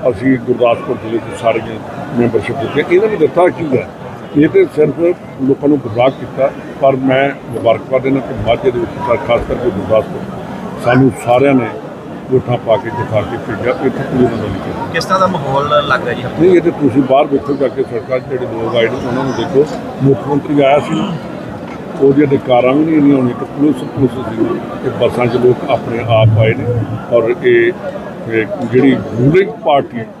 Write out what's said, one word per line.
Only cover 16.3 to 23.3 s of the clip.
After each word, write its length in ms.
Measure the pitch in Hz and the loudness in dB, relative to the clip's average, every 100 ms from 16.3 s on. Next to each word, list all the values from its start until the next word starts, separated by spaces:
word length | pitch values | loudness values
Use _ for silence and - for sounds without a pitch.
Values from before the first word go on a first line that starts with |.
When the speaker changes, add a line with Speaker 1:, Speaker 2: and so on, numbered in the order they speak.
| - | 2
Speaker 1:
ਨਹੀਂ, 160 | 175 175 | 4 6
ਇਹ 40 | |
ਤੇ 100 | 160 | 2
ਤੁਸੀਂ 320 | - 143 123 | 0 2 2
ਬਾਹਰ 240 | 135 135 147 | 4 2 4
ਵੇਖੋ 280 | 139 - | 0 -2
ਜਾ 140 | 139 131 | -2 -2
ਕੇ, 140 | 131 | -2
ਸੜਕਾਂ 360 | 120 120 104 127 | -4 -6 -4 -6
'ਚ 40 | 131 | -4
ਜਿਹੜੇ 160 | 127 120 | -6 -4
ਲੋਕ 300 | 113 113 117 | -4 -2 0
ਆਏ 120 | 117 | 0
ਨੇ 80 | 123 120 | -2 -4
ਉਹਨਾਂ 180 | 123 | -2
ਨੂੰ 80 | 135 | -2
ਦੇਖੋ। 340 | 117 110 135 151 - 131 - | -4 0 2 0 -2 -10 0
ਮੁੱਖ 260 | 139 135 135 | 2 2 0
ਮੰਤਰੀ 320 | 143 151 143 | -2 0 2
ਆਇਆ 180 | 135 143 | 4 4
ਸੀ, 240 | 160 160 196 156 - - - - - - - - | 2 -4 -2 -6 -8 -12 -12 -12 -12 -12 -12 0
ਉਹਦੀਆਂ 260 | 139 139 147 | 4 4 4
ਤੇ 100 | 135 | 2
ਕਾਰਾਂ 360 | 127 123 123 | 2 4 4
ਵੀ 120 | 139 | 2
ਨਹੀਂ 120 | 156 156 | 4 4
ਇੰਨੀਆਂ 200 | 143 139 | 4 4
ਹੋਣੀਆਂ, 240 | 123 | 2